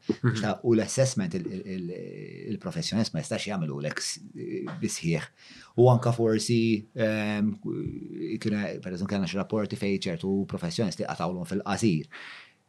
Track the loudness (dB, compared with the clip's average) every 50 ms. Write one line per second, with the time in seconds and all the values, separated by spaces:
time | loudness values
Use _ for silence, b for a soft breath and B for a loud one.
0 | B B B B B 0 0 2 0 -2 -2 0 4 4 4 4 4 2 2 2
1 | 2 2 2 0 -2 -2 -2 -4 -4 -4 -6 -8 -8 -6 -6 -6 -6 -6 -8 -8
2 | -10 -10 -12 -12 -12 -14 -14 -12 -8 -8 -6 -6 -6 -6 -4 -4 -4 -2 -2 -2
3 | -2 -2 -2 -4 -4 -4 -4 -4 -4 -2 -2 -2 -2 -2 -4 -4 -4 -4 -4 -4
4 | -6 -6 -6 -8 -12 -14 -12 -10 -10 -8 -6 -6 -6 -6 -6 -4 -4 -4 -4 -2
5 | 0 0 0 0 -2 -6 B B B B B B B B B 8 8 10 8 8
6 | 6 4 2 4 4 4 4 4 4 4 4 4 4 4 4 2 0 -4 -4 0
7 | 2 2 2 2 0 0 2 2 2 2 0 -2 -4 -6 -4 -4 -4 -6 -6 -8
8 | -10 -10 -10 -8 -6 -6 -4 -2 -2 0 0 0 0 -2 -4 -6 -6 -6 -6 -4
9 | -2 -2 0 0 0 0 -2 -2 -2 0 0 0 0 -2 -4 -2 0 0 0 0
10 | 0 -2 -4 -2 0 0 0 0 0 -2 -4 -4 -4 -2 0 0 0 0 0 -4
11 | -4 -4 -4 -2 -2 -2 -2 -4 -4 -4 -4 -2 -2 0 0 4 4 4 4 4
12 | 0 -4 B B B B B B B B B B B